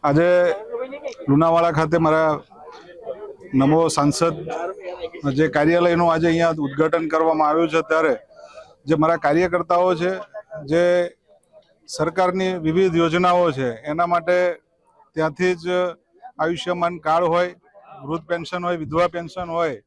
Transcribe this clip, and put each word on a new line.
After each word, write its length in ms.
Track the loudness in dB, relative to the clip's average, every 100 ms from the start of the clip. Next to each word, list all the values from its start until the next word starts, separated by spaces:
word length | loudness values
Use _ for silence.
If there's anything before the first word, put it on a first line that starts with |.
| 2
આજે 200 | 2 4 4 2 0 -6 -10 -10 -10 -14 -10 0
લુણાવાડા 480 | 2 4 4 2 0
ખાતે 200 | 0 2
મારા 340 | 2 2 2 -2 -8 -20 -20 -20 -20 -18 -14 -12 -14 -8 0
નમો 260 | 4 6 6 4
સાંસદ 480 | 2 2 2 0 -2 -10 -8 -8 -10 -12 -12 -12 -6 -4 0
જે 80 | 0 2
કાર્યાલયનું 560 | 2 4 4 4 2
આજે 140 | 2 2
અહીંયા 360 | 2 2 0 -4
ઉદ્ઘાટન 400 | 0 0 0 0
કરવામાં 360 | 0 2 2 2
આવ્યું 240 | 2 2
છે, 80 | 0 0
ત્યારે 240 | 0 2 -2 -6 -20 -20 -20 -20 -18 -4
જે 80 | 0
મારા 280 | 2 2 2
કાર્યકર્તાઓ 640 | 2 2 -2 0 2 2 0
છે, 120 | -2 -4 -10 -16 -16 -16 -2
જે 140 | 2 2 2 -2 -8 _ _ _ -20 _ _ _
સરકારની 640 | -4 -4 0 0 0 -4 -2 -2
વિવિધ 300 | 0 2 2
યોજનાઓ 480 | 0 2 2 2 0
છે, 160 | -2 -4 -6 -8
એના 220 | -4 -2
માટે 260 | -2 0 0 0 -4 _ _ _ _ _
ત્યાંથી 400 | -4 -4 -2 -2 -2
જ 20 | -2 -2 -2 -6 _ _ -20 -6
આયુષ્યમાન 580 | -4 -4 -4 -2 -2 -4
કાર્ડ 320 | 0 0 2
હોય, 160 | 0 -2 -6 _ -20 -20 -18 -8
વૃદ્ધ 200 | -8 -6
પેન્શન 320 | -8 -6 -8 -4
હોય, 120 | -6
વિધવા 260 | -4 0 0
પેન્શન 400 | -2 -10 -10 -6
હોય 280 | -2 -2 -4